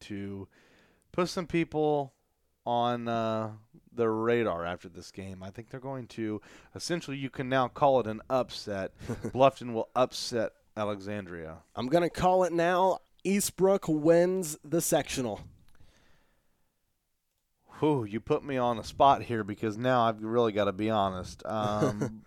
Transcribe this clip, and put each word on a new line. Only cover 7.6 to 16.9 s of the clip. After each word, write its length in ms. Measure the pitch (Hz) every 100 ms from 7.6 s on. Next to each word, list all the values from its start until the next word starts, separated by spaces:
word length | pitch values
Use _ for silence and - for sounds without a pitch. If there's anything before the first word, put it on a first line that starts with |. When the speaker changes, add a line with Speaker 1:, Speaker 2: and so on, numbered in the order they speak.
| 123
Speaker 1:
call 320 | - 143 131
it 80 | 107
an 140 | 110 -
upset. 600 | 131 107 - - 98 92 -
Speaker 2:
<laughs> 80 | -
Speaker 1:
Bluffton 640 | 110 107 117 135 - 123
will 160 | 113 - 120
upset 560 | 127 - - 120 104 - _ -
Alexandria. 800 | 104 101 98 104 90 87 80 80 -
Speaker 2:
I'm 140 | - 123
gonna 220 | 165 170
call 340 | - 185 185
it 80 | 180
now. 460 | 170 170 180 190 - _ _
Eastbrook 680 | 175 202 - - 190 196 -
wins 640 | 151 151 170 180 185 165 156
the 180 | 147 165
sectional. 600 | - 156 - - 120 98 - - - - - _ _ - _ _ _ _ _ _ _